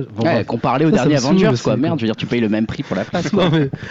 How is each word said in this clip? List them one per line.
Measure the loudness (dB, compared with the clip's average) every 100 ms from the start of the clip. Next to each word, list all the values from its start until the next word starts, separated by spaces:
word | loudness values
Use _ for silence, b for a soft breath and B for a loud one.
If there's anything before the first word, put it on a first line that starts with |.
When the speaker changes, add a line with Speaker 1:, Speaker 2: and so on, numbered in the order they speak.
| -4 -2
Speaker 1:
bon, |
Speaker 2:
Ouais, | 0 0
Speaker 1:
bref. | -2
Speaker 2:
comparé | -2 0 2 2
au |
Speaker 1:
Ça, | 4
ça |
Speaker 2:
dernier | 2 2
Speaker 1:
me |
saoule | 2
Speaker 2:
Avengers, | 4 4
Speaker 1:
aussi, | 2
Speaker 2:
quoi. | 0
Speaker 1:
quoi. | 0
Speaker 2:
Merde, | 0 0
je |
veux | -2
dire, | -4
tu |
payes | -2 0
le | 0
même | 0
prix | -2 -4
pour | -6 -4
la |
place, | -4 -4 -2
Speaker 1:
<laughs> |
Speaker 2:
quoi. | 0 2
Speaker 1:
Non, |
mais | 2 0 -4 B